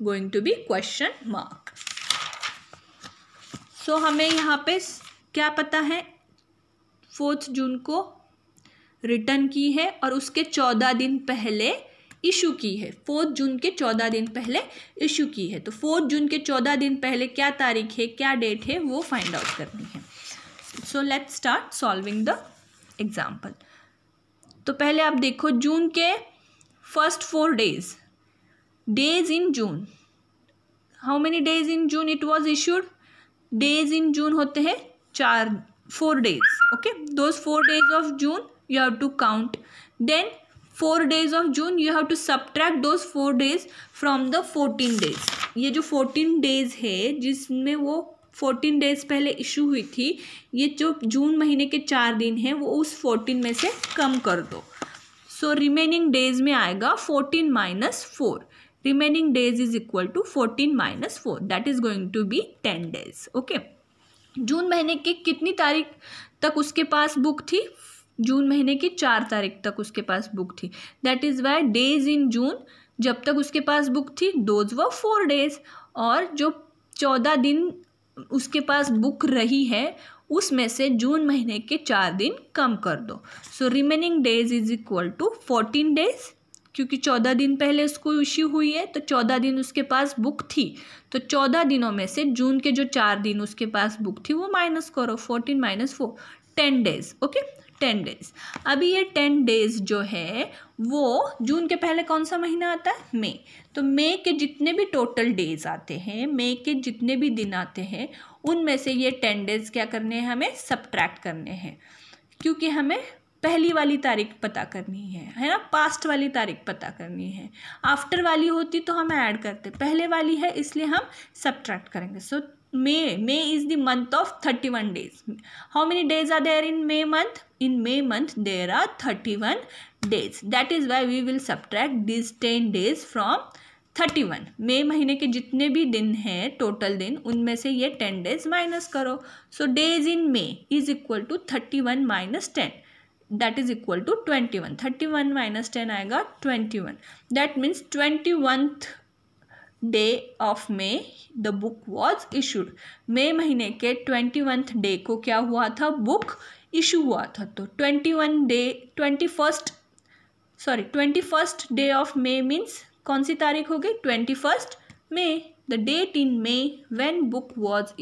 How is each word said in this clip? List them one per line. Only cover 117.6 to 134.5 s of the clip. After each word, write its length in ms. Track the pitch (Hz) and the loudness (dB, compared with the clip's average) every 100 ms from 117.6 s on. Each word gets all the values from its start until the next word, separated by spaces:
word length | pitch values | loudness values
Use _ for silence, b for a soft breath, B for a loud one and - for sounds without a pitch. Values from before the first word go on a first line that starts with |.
| B B | B B
आफ्टर 380 | 254 277 - 359 | 0 0 0 0
वाली 240 | 349 320 330 | 2 4 2
होती 340 | 330 330 330 | 2 0 -2
तो 120 | 339 | -2
हम 180 | 339 330 | -2 0
ऐड 280 | 302 226 214 | 2 0 0
करते, 280 | 214 202 196 | -6 -10 -12
पहले 360 | - 285 320 339 | -4 0 2 2
वाली 300 | 330 311 311 | 2 2 2
है 140 | 349 | 0
इसलिए 360 | - 285 302 311 | -2 -4 -2 0
हम 220 | 339 - B B | 0 -2 B B
सब्ट्रैक्ट 540 | - 277 277 - 180 - | -6 -4 -4 -6 -8 -8
करेंगे। 320 | 202 185 196 | -10 -10 -10
So, 200 | - 294 294 - _ | -8 -6 -8 -16 _
May, 420 | 254 269 311 302 180 | -2 2 2 0 -2
May 220 | 226 294 302 | 0 0 0
is 100 | 311 294 | 0 0
the 80 | 311 | 0
month 360 | 254 247 247 285 | 2 0 0 0
of 100 | 392 - | 0 -2
thirty-one 500 | 294 240 262 233 214 | -2 -2 -2 -2 -4
days। 300 | 175 - - - - B B B | -6 -10 -14 -14 -14 B B B
How 80 | 294 320 | 0 2
many 160 | 349 294 | 2 2
days 200 | 311 311 | 2 2
are 100 | 320 | 2
there 180 | 311 311 320 | 4 2 2
in 100 | 320 302 | 0 0
May 100 | 311 311 | 0 2
month? 260 | 311 453 - - - | 2 0 -4 -16 -4
In 140 | 254 247 233 | 0 2 2
May 100 | 277 | 0
month 340 | 262 220 302 - | 0 0 -2 -2
there 340 | 196 185 180 | -2 -2 0
are 120 | 226 381 - | 0 0 -2
thirty-one 560 | 269 214 233 208 220 427 - B B B 202 | -4 -4 -4 -2 -2 -2 -6 B B B -2
days। 300 | 202 101 - 202 | -2 -2 -8 -2
That 160 | 254 262 330 | 0 2 0
is 100 | 262 | 2
why 80 | 254 247 | 2 2
we 100 | 254 | 0
will 180 | 247 262 | 0 -2
subtract 580 | 269 - - 208 285 247 208 | -4 -8 -4 -2 0 0 0
these 240 | 226 226 - | -2 -4 -2
ten 260 | 240 233 226 190 | 0 2 0 2
days 260 | 208 311 - | 0 0 -4
from 320 | 226 208 - - B B B B - | -2 0 0 -4 B B B B -2
thirty-one। 500 | 339 311 196 151 - | 0 2 -2 -4 -12